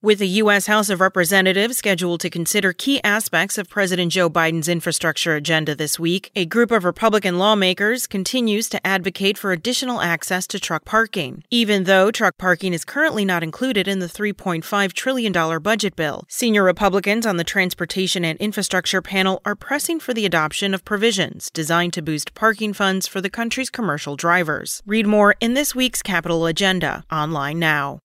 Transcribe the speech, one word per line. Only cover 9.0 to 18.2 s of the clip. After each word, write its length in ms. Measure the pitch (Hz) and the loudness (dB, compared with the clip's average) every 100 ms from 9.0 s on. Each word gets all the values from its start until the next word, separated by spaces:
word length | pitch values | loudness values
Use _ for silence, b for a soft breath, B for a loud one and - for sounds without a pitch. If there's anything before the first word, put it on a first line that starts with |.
| 185 185 196 202 | -2 -2 -2 -2
for 160 | 202 | -2
additional 480 | 180 226 247 254 240 | -2 -2 -4 -2 -2
access 440 | 175 165 - 185 180 | 0 -2 -2 -4 -4
to 120 | 202 | -6
truck 240 | - 160 | -4 -6
parking. 600 | - 220 226 - 139 135 - | 0 0 0 -2 -6 -8 -2
Even 360 | 240 220 202 185 | 0 2 2 4
though 260 | 190 190 | 6 6
truck 260 | 233 208 - | 4 0 0
parking 360 | 185 175 185 | 0 0 0
is 100 | 170 | -4
currently 400 | - 285 311 220 | -4 0 0 2
not 200 | 196 180 | 0 0
included 440 | 160 156 262 214 185 | -2 -4 -2 0 0
in 120 | 196 | -2
the 100 | 190 | -4
three 240 | - 208 | -4 -4
point 320 | 196 - 170 160 | -4 -4 -4 -2
five 280 | 202 196 | 0 0
trillion 380 | - - 262 226 | -2 -2 0 0
dollar 300 | 175 160 165 | 0 0 0
budget 340 | 165 220 202 - | 0 0 -2 -2
bill, 300 | 156 - - | -4 -4 -10
senior 380 | - 240 208 185 | -2 2 4 4
Republicans 600 | 180 202 185 196 214 226 | 4 2 2 0 0 0
on 120 | 180 | -2
the 80 | 170 | -2
Transportation 800 | 202 185 - 170 - 190 190 | 0 -2 -2 -6 -4 -2 0